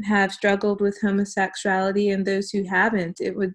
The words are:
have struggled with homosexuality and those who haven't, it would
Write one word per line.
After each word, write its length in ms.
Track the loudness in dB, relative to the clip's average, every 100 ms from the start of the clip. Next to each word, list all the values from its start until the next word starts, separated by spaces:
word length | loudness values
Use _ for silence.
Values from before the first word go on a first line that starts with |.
have 280 | 0 2 2
struggled 480 | 2 0 2 0 0
with 200 | -2 0
homosexuality 1120 | 0 0 0 -2 -2 -2 -2 0 2 2 0
and 160 | 0 0
those 240 | -2 -2
who 140 | -4
haven't, 560 | -2 2 2 2 -4 -4
it 160 | -6 -4
would 180 | -6